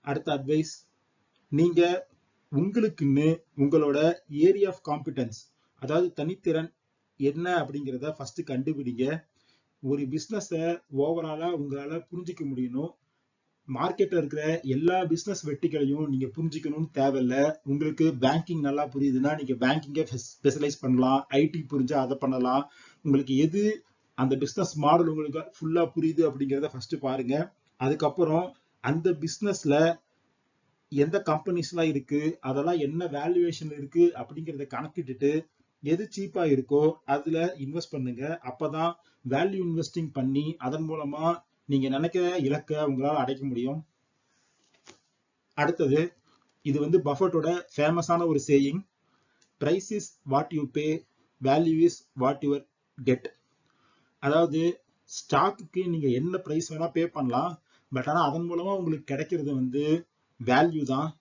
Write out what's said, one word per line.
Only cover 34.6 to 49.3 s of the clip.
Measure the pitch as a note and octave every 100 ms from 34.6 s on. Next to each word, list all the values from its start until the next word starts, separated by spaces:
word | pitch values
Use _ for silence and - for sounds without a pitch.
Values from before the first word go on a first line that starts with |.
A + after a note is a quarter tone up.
| C#3+
கணக்கிட்டுட்டு | - D3+ - C3 A2+ C#3 D#3 D#3+ _ _ _
எது | C#3+ E3+ G#3
சீப்பா | - G3 G3 E3
இருக்கோ | C3 - C#3+ D#3 E3 -
அதுல | C#3+ D3+ D#3+ F3 F3+
இன்வெஸ்ட் | C3+ E3 D#3+
பண்ணுங்க. | C#3+ B2+ A#2+ C#3+ E3+
அப்பதான் | B2+ B2+ D3+ D#3 E3+ E3+ _ _
வேல்யூ | B2+ C#3 F#3 G3
இன்வெஸ்டிங் | F3 E3 D#3 F3 D#3+
பண்ணி | C#3 C3 C3+ D3+ D#3+
அதன் | C3 D#3 D#3+
மூலமா | D#3 C#3+ D3+ E3 E3+ _ _ -
நீங்க | C#3 C3
நினைக்கிற | C3+ E3+ F3+ F3 F3+
இலக்கை | C3+ D3+ - D3+
உங்களால | D3 C3 C#3+ D3+
அடைக்க | C3 C3+
முடியும். | C3+ A#2+ B2+ D#3 - _ _ _ _ _ _ _ _ _ - - _ _ _ _ _ -
அடுத்தது, | D3+ E3+ C#3+ D3+ F3 _ _ _ _ _ D3
இது | C#3+
வந்து | D3+ F3+
பஃபட்டோட | C#3+ C#3+ F#3 E3 D#3 F3 -
ஃபேமஸான | - D3+ E3+ - E3+ E3+
ஒரு | C#3+ C#3+
சேயிங், | C#3+ C#3 F3 - _ _ _ _